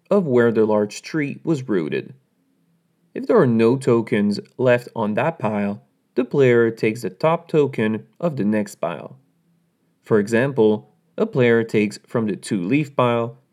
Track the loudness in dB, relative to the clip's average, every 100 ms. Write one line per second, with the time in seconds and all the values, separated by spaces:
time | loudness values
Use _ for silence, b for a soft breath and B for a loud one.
0 | _ 0 2 2 4 4 2 2 0 -6
1 | -8 -6 -6 -6 -4 -4 -2 -2 -2 -4
2 | -8 -14 _ _ _ _ _ _ _ _
3 | _ -8 0 2 4 4 2 2 2 0
4 | 2 0 0 -2 -8 -2 2 2 0 -6
5 | -4 -2 -4 -4 -4 -2 -4 -6 -12 _
6 | _ -6 -2 2 4 6 2 0 -4 -4
7 | -8 -4 -2 -2 0 0 0 0 -2 -4
8 | -8 -8 -6 -2 -2 -2 -4 -6 -8 -8
9 | -12 -20 _ _ _ _ _ _ _ _
10 | -2 0 2 0 0 2 2 0 -4 _
11 | _ -6 -4 0 2 2 2 0 -2 -4
12 | -8 -4 -4 -6 -6 -4 -2 -2 -2 -2
13 | 0 0 -4 -8 _